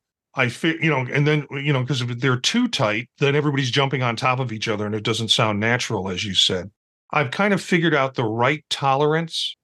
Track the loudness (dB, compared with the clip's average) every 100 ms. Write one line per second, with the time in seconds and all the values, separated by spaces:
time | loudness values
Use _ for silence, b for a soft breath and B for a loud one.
0 | _ _ _ -2 -2 0 -2 0 0 0
1 | 0 2 2 2 -2 -6 -2 0 0 -2
2 | -4 -2 0 0 0 0 0 0 0 0
3 | -6 _ 2 2 2 0 0 0 0 0
4 | -2 0 0 0 -4 -4 -4 -2 -2 -2
5 | -2 -2 0 2 2 2 0 0 -2 -4
6 | -4 -6 -2 0 2 0 -6 _ _ _
7 | _ -2 0 0 0 0 2 2 4 2
8 | 2 0 -2 2 2 0 -4 -2 0 2
9 | 2 2 -2 -6 -6 -10